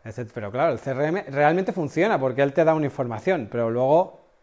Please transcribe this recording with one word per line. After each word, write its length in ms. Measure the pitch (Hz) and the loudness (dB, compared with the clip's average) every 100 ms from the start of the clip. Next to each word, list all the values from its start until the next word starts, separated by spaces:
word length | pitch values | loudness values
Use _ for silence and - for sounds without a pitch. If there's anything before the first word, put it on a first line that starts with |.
etcétera. 300 | 110 123 113 | -14 -12 -10
Pero 160 | 117 101 | -10 -6
claro, 220 | 120 165 | 0 0
el 60 | 117 | 0
C 140 | 139 | -4
R 140 | 127 151 | -4 -2
M 180 | 190 160 | -2 -4
realmente 440 | 139 147 175 190 | 2 2 2 -2
funciona 460 | 185 143 156 208 175 | -4 -4 0 0 2
porque 240 | 131 123 | 0 0
él 120 | 139 | 0
te 100 | 170 | 4
da 100 | 160 | 2
una 120 | 156 143 | 2 -2
información, 640 | - 120 110 185 170 104 | -4 -6 -4 -2 -2 -4
pero 200 | 120 113 | -2 -2
luego 500 | 120 131 160 185 - _ _ | 0 4 4 2 -6 _ _